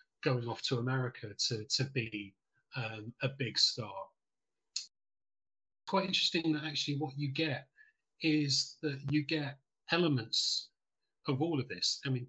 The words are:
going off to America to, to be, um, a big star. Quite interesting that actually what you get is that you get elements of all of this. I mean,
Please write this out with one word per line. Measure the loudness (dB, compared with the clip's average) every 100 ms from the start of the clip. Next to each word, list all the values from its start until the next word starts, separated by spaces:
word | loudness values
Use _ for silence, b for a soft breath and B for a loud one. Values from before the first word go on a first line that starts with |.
| B _
going | 0 0 0
off | -4
to | -2 0
America | 0 0 -2 -4 -10 -4
to, | -2 -2 0
to | 0 0
be, | -2 -4 -4 -10 -14 _ _ _ -6
um, | -6 -6 -10 -4
a | -4 -2
big | -2 4
star. | 4 2 -6 -8 -12 _ _ _ _ _ _ -10 -10 _ _ _ _ _ _ _ _ _ -2
Quite | 0 2
interesting | 2 2 2 2
that | 2
actually | 0 -2 -2 0
what | -2 -2
you | -2
get | 0 0 -2 -6 b b b _ _
is | 2 4 4 2 0 -4
that | -4 -4 0
you | 2
get | 2 0 -2 -8 _ _ 0
elements | 4 4 4 2 0 0 0 -4 _ _ _ _ _ -2
of | 0
all | 2 2
of | -2
this. | -2 -2 0 -2
I |
mean, | -2